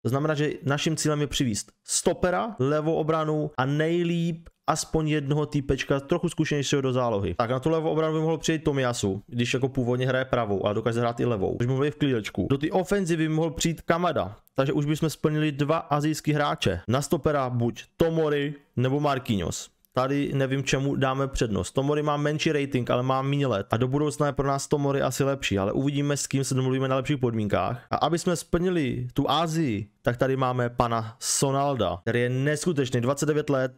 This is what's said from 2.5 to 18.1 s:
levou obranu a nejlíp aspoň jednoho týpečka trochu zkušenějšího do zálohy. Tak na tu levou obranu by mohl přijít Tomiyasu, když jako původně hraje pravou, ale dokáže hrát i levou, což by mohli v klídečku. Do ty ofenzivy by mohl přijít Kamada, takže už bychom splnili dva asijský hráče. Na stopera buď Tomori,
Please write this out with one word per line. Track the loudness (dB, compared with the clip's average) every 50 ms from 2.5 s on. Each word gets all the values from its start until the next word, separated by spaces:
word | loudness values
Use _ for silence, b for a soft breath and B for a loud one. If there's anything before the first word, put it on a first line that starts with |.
| -2 0
levou | 0 2 2 2 0 0 0
obranu | 0 0 0 0 0 0 0 0 -2 -2 -4 -2
a | -2 -2
nejlíp | 0 0 0 0 2 2 0 0 0 0 0 -2 -2 -4 -6 -10 -20 _ _ -4
aspoň | -4 -2 -2 -2 -2 -2 0 2
jednoho | 2 0 0 0 0 0 0 0
týpečka | 0 -2 -2 0 0 -2 -2 0 0 0 0
trochu | 0 0 0 0 0 -2
zkušenějšího | 0 0 0 0 0 -2 0 0 0 0
do | 2 2 2
zálohy. | 2 2 2 0 0 0 -2 0
Tak | 0 0 0
na | 0 0
tu | 0 0
levou | 0 2 0 0
obranu | 0 0 0 0 0
by | 0
mohl | 0 0 -2
přijít | -2 0 -2 -2 0 0
Tomiyasu, | 0 0 2 0 0 0 0 -2 -2 -2 -2 -6
když | -6 -2 -2 -2 0 0
jako | 0 0 0
původně | 0 0 0 0 0 0 0
hraje | 0 0 0 0
pravou, | 0 0 0 0 0 0 0 0
ale | 0 0
dokáže | 0 0 0 0 0
hrát | 0 0 0 0
i | 0
levou, | 0 0 0 0 -2 0 0
což | 0
by | 0 0
mohli | 0 0 -2
v | 0
klídečku. | 0 0 0 0 -2 -4 -4 -4 -2 0 0
Do | 0
ty | 0 0 0
ofenzivy | 0 0 0 0 0 0 0 0 0 0 0
by | 0 0
mohl | 0 0 -2
přijít | -2 -2 -2 -2 -2 -4
Kamada, | -2 -2 0 0 0 0 0 0 -2 -4 -6 -14 _ _ -2
takže | 0 0 2 2
už | 0 0
bychom | 0 0 0 -2 -2
splnili | -2 0 0 0 0 2 0 0
dva | 0 0 0 0 0
asijský | 0 0 0 0 0 2 0 -2 0 0 0 0
hráče. | 2 2 0 0 0 0 0 0 -2 -2
Na | 0 0 0
stopera | 2 0 -2 0 2 2 2 2 0 0
buď | 0 0 0 0 0 -4 -12 _ _
Tomori, | 0 2 2